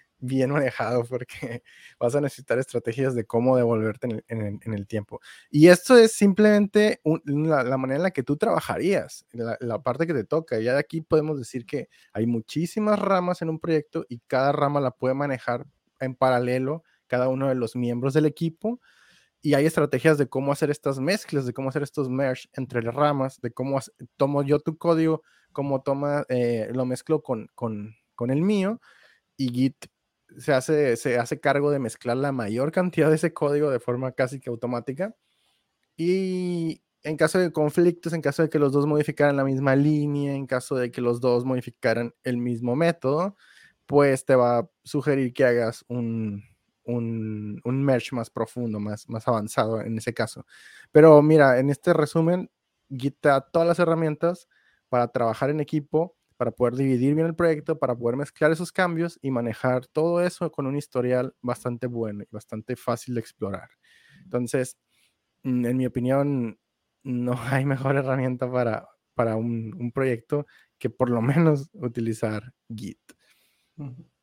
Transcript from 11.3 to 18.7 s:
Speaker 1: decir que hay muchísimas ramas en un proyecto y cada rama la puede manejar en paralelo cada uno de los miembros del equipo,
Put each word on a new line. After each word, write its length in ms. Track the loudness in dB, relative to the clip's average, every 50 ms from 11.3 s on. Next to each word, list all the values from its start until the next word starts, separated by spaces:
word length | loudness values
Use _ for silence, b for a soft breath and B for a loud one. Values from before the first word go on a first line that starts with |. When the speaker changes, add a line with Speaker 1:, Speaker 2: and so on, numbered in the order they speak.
| -4 -6
Speaker 1:
decir 260 | -8 -8 -10 -10 -8
que 240 | -6 -8 -8 -8 b b b b b b
hay 140 | -2 0
muchísimas 720 | 0 0 -2 -4 -6 -4 -4 -4 -4 -4 -2 0 0 0 0
ramas 420 | 0 0 0 0 0 -2 -4 -4
en 80 | -4 -6
un 100 | -6 -4
proyecto 460 | -2 0 0 0 -2 _ -10 -10 -8 _
y 100 | -14 -14
cada 320 | _ -2 0 2 2 2
rama 280 | 2 2 0 0 0 0
la 120 | -2 -2
puede 240 | -2 -2 -2 -2 0
manejar 500 | -2 -2 -4 -4 -4 -4 -4 -6 -6 -6 -14 _ _ _ _ _ -8
en 140 | -8 -8 -2
paralelo 720 | 2 2 2 4 2 0 0 -2 -2 -2 -4 -6 -8 _ _ _ _ _
cada 200 | -4 -2 0 0
uno 220 | 0 0 0 0 -2
de 60 | 0
los 200 | -2 -2 -4 -4
miembros 380 | -4 -2 -2 -2 -2 -2 0 2
del 140 | 2 2
equipo, 520 | 2 0 -2 -4 -4 -4 _ -6 -6